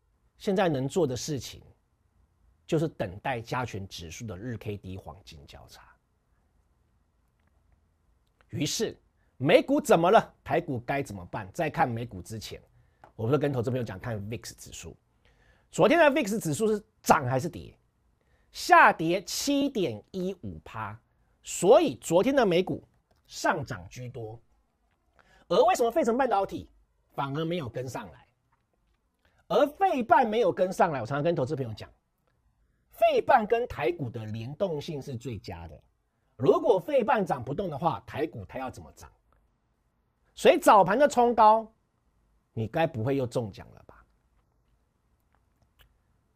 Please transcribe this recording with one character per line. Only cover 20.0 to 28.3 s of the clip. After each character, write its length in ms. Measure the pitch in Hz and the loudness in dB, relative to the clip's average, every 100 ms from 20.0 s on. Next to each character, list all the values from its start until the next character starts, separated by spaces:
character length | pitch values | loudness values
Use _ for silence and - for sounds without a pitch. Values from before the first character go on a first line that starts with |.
| - | -12
一 220 | 190 180 196 | -8 -8 -8
五 180 | 101 78 | -12 -14
趴， 320 | - 113 101 110 _ _ _ _ | -14 -10 -10 -12 _ _ _ _
所 380 | - - 175 302 | -12 2 6 6
以 160 | 285 120 | 6 -2
昨 260 | - 170 | 0 0
天 120 | 240 277 | 2 2
的 100 | 208 | 2
美 160 | 170 | 2
股 240 | 180 139 - _ _ _ _ | -2 -6 -12 _ _ _ _
上 400 | - 311 175 - | -4 -2 -2 -6
涨 180 | 101 87 | -12 -14
居 200 | 123 123 | -16 -16
多。 320 | 120 110 113 _ _ _ _ _ _ _ _ _ _ - | -14 -14 -16 _ _ _ _ _ _ _ _ _ _ 0
而 120 | 185 | 4
为 100 | 330 | 4
什 80 | 370 | 4
么 80 | 233 | 2
费 140 | 330 | 2
城 120 | 233 240 | 2 2
半 120 | 254 | 2
导 180 | 196 196 | 0 -2
体 240 | - - _ _ _ _ | -6 -14 _ _ _ _
反 260 | - 135 147 | -8 -6 -4
而 80 | |
没 120 | 165 175 | -4 -6
有 120 | 120 | -8
跟 200 | 127 131 | -10 -10
上 200 | - 95 | -10 -12
来？ 160 | - _ | -18 _